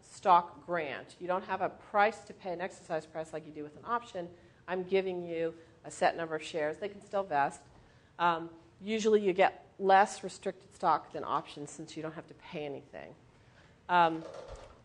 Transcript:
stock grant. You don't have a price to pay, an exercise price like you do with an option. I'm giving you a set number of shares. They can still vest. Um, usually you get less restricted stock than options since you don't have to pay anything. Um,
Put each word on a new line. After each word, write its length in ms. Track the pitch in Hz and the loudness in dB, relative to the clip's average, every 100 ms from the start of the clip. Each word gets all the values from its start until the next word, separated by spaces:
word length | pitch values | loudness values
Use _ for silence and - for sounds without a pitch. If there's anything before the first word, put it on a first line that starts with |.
| - | -20
stock 540 | - 208 175 175 - - | -4 6 6 6 -12 -6
grant. 500 | 175 151 110 131 - | -4 -4 -6 -10 -14
You 60 | 175 | -4
don't 180 | 180 | -4
have 160 | - 190 | -2 -2
a 100 | 180 | -2
price 480 | - - 208 208 226 | -4 -2 4 4 2
to 120 | - | -16
pay, 200 | 214 190 | -12 -8
an 80 | 170 | -6
exercise 460 | 185 - - 165 - | -6 -10 -6 -6 -6
price 260 | 165 160 | -10 -8
like 140 | 156 156 | -10 -12
you 60 | |
do 100 | 151 | -14
with 140 | 147 151 | -14 -14
an 80 | |
option. 440 | 135 233 233 190 175 - - _ - | -4 -4 -4 -10 -10 -14 -20 _ -6
I'm 140 | 185 | -6
giving 380 | 180 190 190 180 | 0 0 0 -4
you 320 | 175 165 165 160 - - | -6 -4 -4 -4 -20 -20
a 60 | - | -18
set 260 | - 175 - | 0 0 0
number 180 | 165 | -4
of 80 | 156 | -6
shares. 340 | - 175 151 156 | -6 -2 -2 -2
They 120 | 202 | -8
can 160 | 202 | -10
still 180 | - 202 | -6 -6
vest. 380 | 190 147 139 - - - - _ _ - | -2 0 0 -2 -20 -20 -20 _ _ 0
Um, 320 | 170 165 165 - - _ | 0 0 -4 -14 -20 _
usually 380 | 196 220 214 214 | -4 0 4 4
you 120 | 202 | 4
get 320 | 175 185 - - _ | 4 4 4 -20 _
less 440 | 196 190 214 - | 6 6 6 0
restricted 520 | 190 - - 180 - | -12 -8 -10 -10 -18
stock 380 | - 180 151 - | -4 0 0 0
than 120 | 160 | -10
options 460 | - 139 - - 143 | -4 -4 -4 -14 -14
since 260 | - 160 - | -14 -14 -10
you 60 | |
don't 120 | 156 | -10
have 120 | 156 156 | -10 -16
to 60 | |
pay 300 | 143 - 170 | -20 -12 -10
anything. 500 | 147 135 131 78 73 - _ _ _ _ - _ - | -8 -10 -12 -16 -16 -18 _ _ _ _ -20 _ 2
Um, 340 | 180 165 160 160 - - - - - | 6 6 4 -8 -14 -14 -16 -18 -10